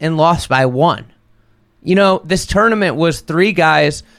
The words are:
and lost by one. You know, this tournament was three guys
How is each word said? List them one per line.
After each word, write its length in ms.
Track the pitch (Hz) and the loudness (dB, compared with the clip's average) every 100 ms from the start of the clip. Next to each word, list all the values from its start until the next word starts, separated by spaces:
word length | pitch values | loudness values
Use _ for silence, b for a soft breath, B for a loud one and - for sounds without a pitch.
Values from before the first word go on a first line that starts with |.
and 180 | 156 160 | -4 0
lost 320 | 160 170 - | 2 0 -2
by 160 | 131 131 | 0 0
one. 400 | 127 165 117 113 _ _ _ _ _ _ _ | 2 0 0 -8 _ _ _ _ _ _ _
You 120 | - 190 | -2 2
know, 240 | 196 190 | 2 0
this 220 | 156 185 - | -2 -6 -2
tournament 480 | 196 220 220 190 | 0 0 0 -2
was 280 | 135 165 156 | 0 -2 -4
three 280 | - 165 196 | -4 0 0
guys 540 | 180 160 151 147 147 b | 2 2 2 0 -4 b